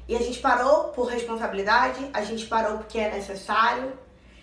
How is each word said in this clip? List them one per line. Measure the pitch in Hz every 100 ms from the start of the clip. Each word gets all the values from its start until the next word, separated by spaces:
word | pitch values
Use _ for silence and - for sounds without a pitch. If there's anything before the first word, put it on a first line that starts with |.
| -
E | 233
a |
gente | 240 -
parou | 269 240 262 311 -
por | 247 233
responsabilidade, | 240 226 226 208 196 196 233 262 269 277
a | 214
gente | 208 220 -
parou | 226 214 220
porque | - 226
é | 214
necessário. | 202 196 196 - 220 233 247 262 - - - - -